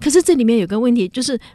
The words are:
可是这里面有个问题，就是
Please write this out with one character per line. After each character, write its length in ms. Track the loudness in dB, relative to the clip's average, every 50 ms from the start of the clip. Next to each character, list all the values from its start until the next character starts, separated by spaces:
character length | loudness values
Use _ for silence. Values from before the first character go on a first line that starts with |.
可 80 | -4 2
是 120 | 2 2
这 140 | 4 4 2
里 80 | 2 2
面 160 | 2 2 0
有 80 | 0 -2
个 100 | -4 -2
问 160 | 0 0 0
题， 140 | 0 -2 -4
就 140 | -6 -8
是 180 | -6 -6 -6 -8 -10 -14